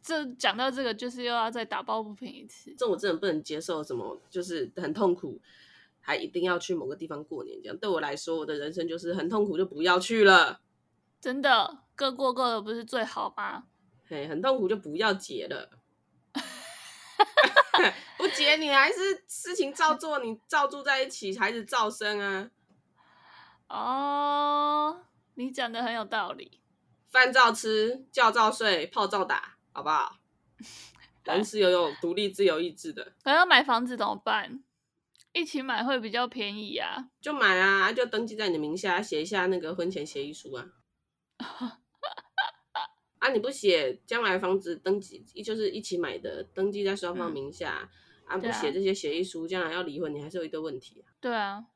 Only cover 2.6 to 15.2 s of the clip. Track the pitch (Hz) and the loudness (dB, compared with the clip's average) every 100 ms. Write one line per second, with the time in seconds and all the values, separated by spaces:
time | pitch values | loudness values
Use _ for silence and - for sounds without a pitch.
2.6 | - - 240 175 202 160 196 156 151 156 | -20 -4 0 0 0 0 0 -2 -2 -8
3.6 | 160 160 151 123 104 - _ 180 180 170 | -4 -6 -4 -6 -6 -10 _ -8 -6 -4
4.6 | - - 165 156 196 175 - - _ - | -6 -6 -6 2 2 2 -4 -12 _ -20
5.6 | - - _ _ - 147 - 180 180 175 | -20 -20 _ _ -4 -4 -2 -2 0 0
6.6 | - 175 139 151 160 147 156 151 - 113 | 0 -4 -4 -8 -10 -10 -10 -12 -12 -14
7.6 | - 180 208 170 151 - - 165 151 151 | -12 -8 -2 -2 -2 -6 -4 -4 -2 -4
8.6 | 147 175 170 165 170 185 160 214 208 165 | -4 -4 -4 -4 -4 -2 -2 0 0 0
9.6 | 190 147 170 180 185 226 208 185 151 - | -2 0 4 4 4 6 10 10 8 2
10.6 | _ _ _ _ _ _ - 262 277 240 | _ _ _ _ _ _ -6 0 4 4
11.6 | 190 277 _ - 277 262 269 247 254 226 | 4 -4 _ -4 -4 0 -2 0 0 -2
12.6 | 208 233 226 254 220 - 214 - 202 202 | -4 -8 -4 -4 -4 -4 -6 -6 -8 -8
13.6 | - _ _ _ _ 156 143 156 247 262 | -14 _ _ _ _ -8 -6 -2 0 2
14.6 | 185 208 160 156 220 202 | 2 -2 -4 -2 0 0